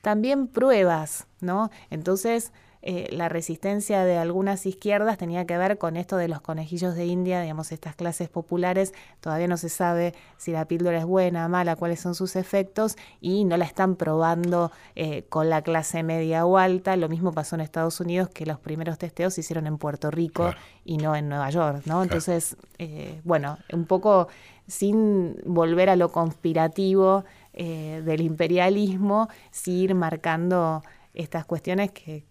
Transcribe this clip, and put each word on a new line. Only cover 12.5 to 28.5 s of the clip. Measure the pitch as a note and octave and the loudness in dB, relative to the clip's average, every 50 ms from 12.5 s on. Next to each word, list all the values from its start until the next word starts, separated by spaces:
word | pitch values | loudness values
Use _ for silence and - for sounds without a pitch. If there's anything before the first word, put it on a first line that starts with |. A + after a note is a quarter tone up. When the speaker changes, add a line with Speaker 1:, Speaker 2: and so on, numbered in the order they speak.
| - G3 F#3+ G3 - G#3+ A3 A3 G#3+ - - - - _ | 0 0 0 0 -2 -2 -2 -2 -2 -8 -16 -20 -20 _
Speaker 1:
y | - E3+ F#3+ G#3 G#3 | -4 0 2 2 2
no | F3+ E3 | 2 2
la | F3 F3 | 2 0
están | D#3 - - F#3+ F#3+ F#3 | 0 0 0 2 2 2
probando, | F#3 E3+ D#3 D#3 D#3+ E3 E3 E3+ E3+ F3 F3 F3 F3 E3+ E3 - - - - _ | 0 0 0 2 2 2 2 2 0 0 0 2 2 0 0 -4 -12 -20 -18 _
eh, | - E3 D#3 D3 - - _ | -6 -6 -6 -6 -8 -10 _
con | - D#3 D#3 E3 | -2 0 2 2
la | D#3+ D#3 | 2 2
clase | D3+ E3+ E3 D#3+ D3+ - - E3 | 0 0 -2 -2 -2 -2 -4 -4
media | D#3+ D#3+ E3 E3 D#3+ D#3+ D#3+ E3 E3+ | -2 -2 -2 -2 0 0 0 2 4
o | F3 F#3 | 4 6
alta. | F#3+ F#3 F#3+ F#3 F#3 F#3 F#3 F#3+ | 6 4 4 2 0 0 0 0
Lo | F#3 E3 | 0 0
mismo | D#3 E3 E3 F3+ F3+ D#3+ | -2 -2 -2 -2 -2 -2
pasó | D#3+ D3 - - | -2 -6 -4 -4
en | E3 | -6
Estados | D#3+ D3+ - E3 E3 E3 E3 - | -6 -4 -4 -2 -2 -2 -2 -4
Unidos, | F3+ E3+ F3 F3+ F#3 F3 | -4 -2 0 0 0 -2
que | - - D#3 | -4 -8 -6
los | D#3 D3+ | -6 -6
primeros | - - D#3 D#3 D#3 E3 E3+ D#3+ | -6 -8 -8 -8 -6 -6 -6 -6
testeos | - - E3+ - - E3+ F#3+ F#3 | -6 -8 -10 -4 -2 -2 -2 -2
se | - | -4
hicieron | D#3 - E3 E3 D#3 | -6 -6 -6 -4 -4
en | D3+ D3+ | -4 -4
Puerto | D3 - D3+ C#3+ - - D3+ | -4 -4 -6 -4 -4 -4 -4
Rico | D3 E3 E3+ D#3+ - - E3+ | -2 -2 -4 -2 0 0 0
Speaker 2:
Claro. | F3 F3 - - - - _ _ | 0 -2 -6 -16 -20 -20 _ _
Speaker 1:
y | - D#3+ | -6 -4
no | D3+ D3+ D#3 D3+ | -2 0 0 0
en | D3+ D3 D3 | 0 -2 -4
Nueva | C#3+ C#3+ C#3 C3+ | -2 -2 -2 -2
York, | D3+ F3 E3 D3+ C#3+ C#3+ - | 0 0 0 0 0 -4 -4
¿no? | D3+ D#3+ | -2 0
Speaker 2:
Claro. | F3+ F#3+ | 0 0
Speaker 1:
Entonces, | F3 F3+ E3 D#3+ - F3 E3 E3 - - - - _ _ - | 0 -2 -2 0 0 -2 -2 -2 -4 -8 -12 -20 _ _ -14
eh, | F3 D#3+ D3+ D3+ C#3+ C#3+ D#3 D#3 D#3 | -14 -12 -12 -12 -12 -12 -14 -10 -2
bueno, | E3+ E3 D3+ C#3+ C#3+ D3+ - - - - | 0 0 2 0 -2 -8 -10 -12 -6 -4
un | E3+ E3+ | -4 2
poco | - F#3 F#3 F#3+ G#3+ G3+ F#3 E3+ - - - - - - - _ | 2 2 4 6 6 6 6 4 2 -6 -20 -20 -20 -20 -20 _
sin | - - - G3 G3+ G#3 A3 A3 G#3+ G#3 F#3+ F3 E3 - - - | -14 -6 -2 0 2 4 4 4 4 4 2 0 -2 -4 -8 -4
volver | - F3 E3+ E3 E3 E3+ F3 F#3 F#3 | 0 2 2 4 4 4 4 6 6
a | F#3 | 6
lo | F3+ E3+ E3+ | 6 4 2
conspirativo, | - E3+ E3+ E3 D3+ - - E3+ D#3+ D#3+ D#3+ D#3+ D#3+ - G3 F#3+ F#3+ G3 F#3+ F#3+ F#3+ G3 F#3+ - - - - _ - | 2 0 0 0 -2 -2 -4 0 2 2 2 2 2 0 2 4 4 6 6 6 4 2 0 -6 -20 -20 -20 _ -12
eh, | - F3 E3 E3 D#3 D#3 D#3 D#3 D#3+ D#3+ | -10 -8 -8 -8 -8 -8 -8 -8 -6 -2
del | E3 D#3 D#3 | 0 0 2
imperialismo, | E3+ D#3+ D#3+ D#3 E3+ D#3+ | 2 0 2 0 2 2